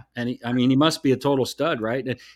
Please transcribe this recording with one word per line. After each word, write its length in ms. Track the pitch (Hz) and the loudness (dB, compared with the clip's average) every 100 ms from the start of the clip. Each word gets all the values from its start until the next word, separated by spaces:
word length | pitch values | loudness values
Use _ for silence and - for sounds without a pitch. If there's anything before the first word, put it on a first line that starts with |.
| - | -10
and 140 | 120 120 | -8 -6
he, 120 | 127 | -6
I 80 | 120 | -2
mean, 180 | 123 127 | 2 4
he 60 | 131 | 4
must 260 | 160 156 | 2 2
be 80 | 135 | 0
a 60 | 127 | 0
total 280 | 139 135 | 2 0
stud, 360 | 120 - 156 135 | -2 -2 -4 -2
right? 260 | 107 131 127 | -4 -4 -4
And 120 | 117 - | -8 -10